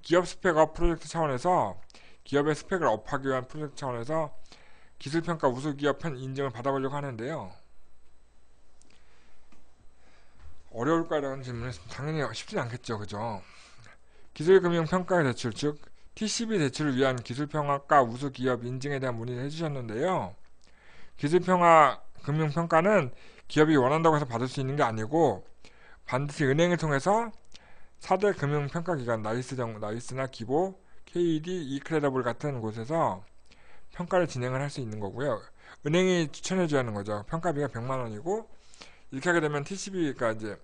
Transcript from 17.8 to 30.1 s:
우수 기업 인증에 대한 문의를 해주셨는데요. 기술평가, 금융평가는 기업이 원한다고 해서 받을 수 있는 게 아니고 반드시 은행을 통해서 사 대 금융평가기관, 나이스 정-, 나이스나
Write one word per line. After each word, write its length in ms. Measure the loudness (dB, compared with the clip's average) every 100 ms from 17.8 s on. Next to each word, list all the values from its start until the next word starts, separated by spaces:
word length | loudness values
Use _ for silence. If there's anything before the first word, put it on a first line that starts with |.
| 6 6
우수 280 | 6 2 -6
기업 320 | -2 0 0
인증에 360 | -2 -6 -4 -2
대한 160 | -2 -4
문의를 280 | -4 -4 -6
해주셨는데요. 920 | -4 -4 -4 -6 -2 0 0 -2 -8 -16 -18 -20 -20 -20 -12 -12 -4
기술평가, 880 | 2 4 4 6 10 10 10 6 -8 -10
금융평가는 880 | -4 0 0 0 4 4 6 4 2 -6 -14 -16 -2
기업이 280 | 4 6 8
원한다고 400 | 6 6 4 4
해서 100 | 0
받을 220 | -2 -4
수 120 | -2
있는 160 | -4 2
게 80 |
아니고 640 | 0 2 0 4 4 2 -6 -16 -18 -20 -20 -18 -4
반드시 400 | -2 -2 0 2
은행을 320 | 4 4 4
통해서 540 | 2 0 4 2 2 -8 -16 -18 -16 -16 -16 -14
사 180 | 0 2
대 140 | 2
금융평가기관, 920 | 2 0 0 -2 -4 -2 -2 0 -2
나이스 320 | 0 -4 -4 -4
정-, 240 | -6 -4
나이스나 480 | -6 -6 -6